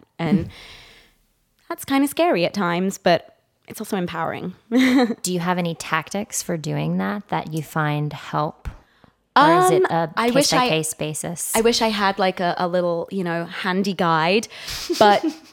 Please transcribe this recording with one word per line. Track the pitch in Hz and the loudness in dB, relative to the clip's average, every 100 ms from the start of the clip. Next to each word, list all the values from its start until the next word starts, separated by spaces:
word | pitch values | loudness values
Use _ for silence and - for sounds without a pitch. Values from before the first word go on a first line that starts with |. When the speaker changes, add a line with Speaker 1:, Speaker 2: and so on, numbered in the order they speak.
| _ - | _ -6
Speaker 1:
And | 165 180 - - - - - - _ | 0 0 0 -12 -20 -20 -20 -20 _
Speaker 2:
<laughs> | _ _ _ _ _ - | _ _ _ _ _ -14
Speaker 1:
that's | 339 | -10
kinda | - 277 277 | -2 0 2
scary | - 349 208 | 2 2 2
at | 170 | 0
times, | 202 175 175 190 - | 0 -2 0 -2 0
but | 185 170 - _ _ _ - | 2 2 0 _ _ _ -18
it's | - | -14
also | 214 202 | -6 -4
empowering. | 175 165 160 - 185 - | -4 -4 -4 -4 -8 -12
<laughs> | - | -2
Speaker 3:
Do | 240 254 254 240 233 180 | 2 4 4 2 -2 -4
you | 180 | -2
have | 175 180 | -2 -2
any | 175 | -2
tactics | 160 - 160 - 196 - - | -6 -4 -4 -2 -6 -8 -8
for | - 170 | -6 -6
doing | 151 147 156 180 | -4 -4 -2 -2
that, | 190 208 - | -4 -6 -6
that | 160 - | -6 -6
you | 156 | -8
find | 147 160 151 147 147 | -6 -4 -2 -2 -4
help? | 147 - 151 151 - - - _ _ _ _ _ 254 | -8 -8 -4 -4 -6 -14 -16 _ _ _ _ _ 4
Or | 302 339 | 6 6
is | 370 | 4
it | 370 370 | 4 2
Speaker 1:
Um, | |
Speaker 3:
a | 165 160 226 | 0 -2 -2
Speaker 1:
I | 233 | 0
wish | 254 285 | 2 2
I, | 160 151 | 2 2
Speaker 3:
case-by-case | 160 156 | 0 -2
basis? | - 151 151 160 170 - | -6 -8 -6 -8 -8 -2
Speaker 1:
I | 226 | 2
wish | 226 233 | 2 2
I | 226 | 0
had, | 214 196 196 | 0 0 2
like, | 190 185 | 0 0
a, | 175 - | -2 0
a | 180 | -2
little, | 180 175 170 - | 0 0 -2 -4
you | 196 | -4
know, | 175 170 | -2 -2
handy | 170 180 196 185 202 | -4 -6 -2 0 0
guide, | 180 175 160 165 240 - - - - - 349 | 0 2 4 4 2 -2 -10 -12 -10 -2 4
but, | - 392 320 - - | 6 6 2 -6 -12